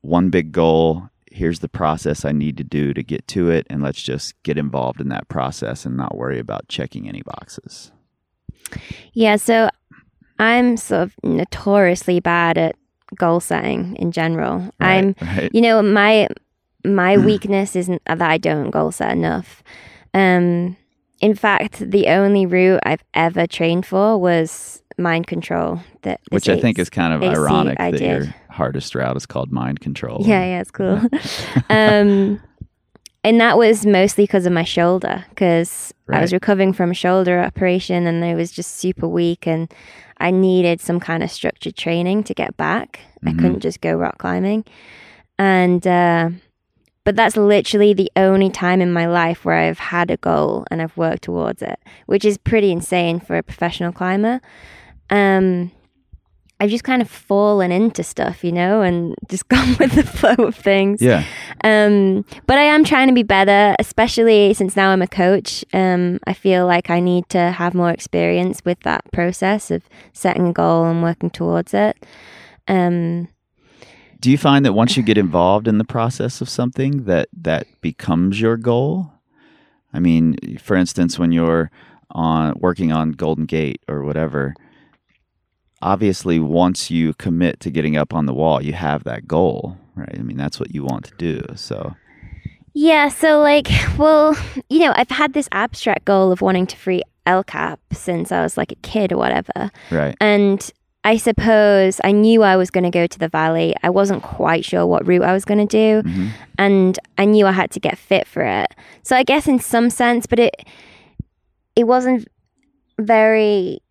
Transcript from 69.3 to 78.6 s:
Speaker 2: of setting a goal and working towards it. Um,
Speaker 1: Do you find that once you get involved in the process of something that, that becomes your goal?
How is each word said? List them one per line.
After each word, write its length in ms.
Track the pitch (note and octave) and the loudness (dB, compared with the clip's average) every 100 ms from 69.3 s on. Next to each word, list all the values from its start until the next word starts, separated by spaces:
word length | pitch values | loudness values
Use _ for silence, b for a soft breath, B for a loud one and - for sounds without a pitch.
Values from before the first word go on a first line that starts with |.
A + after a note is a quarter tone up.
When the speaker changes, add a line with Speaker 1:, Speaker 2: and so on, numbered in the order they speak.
| F3+ F#3+ G#3 - | -2 -2 -2 -4
Speaker 2:
of 120 | E3+ _ b b | -8 _ b b
setting 340 | - F#3 - F3 | -6 -4 0 0
a 40 | |
goal 320 | E3+ E3+ E3 E3 | 0 2 2 2
and 160 | E3 | 0
working 260 | E3+ E3+ E3+ | -2 -2 -6
towards 460 | - E3+ E3+ F3 | -4 -2 -2 -2
it. 280 | G3+ G#3+ - B B B B B B - | 0 0 -2 B B B B B B -2
Um, 600 | F#3+ F3 F3 E3+ E3+ E3+ _ _ _ b b b b b b | 0 2 0 -2 -4 -8 _ _ _ b b b b b b
Speaker 1:
Do 100 | B2 | 2
you 80 | C#3+ | 4
find 260 | D3 C#3 | 4 4
that 80 | C3+ | 4
once 240 | G2+ A#2+ C3+ | 2 2 2
you 60 | |
get 160 | A2 G#2 | 2 2
involved 500 | F#2+ E2+ F2 G#2 A2+ | 4 2 4 2 2
in 80 | G#2+ | 0
the 80 | |
process 560 | A2 A#2+ A#2 - A#2+ - | -2 -2 -4 -2 -6 -6
of 80 | C3 | -8
something 560 | - B2 B2+ C3+ C#3+ | -4 -4 -2 -4 -2
that, 240 | G#2 E2+ - - | -2 -2 -2 -6
that 280 | E2 D#2 - _ | -4 -4 -6 _
becomes 580 | E2 - - E2+ F#2 G2 | -8 -6 -2 0 0 0
your 160 | A2+ | 0
goal? 560 | A#2 | 0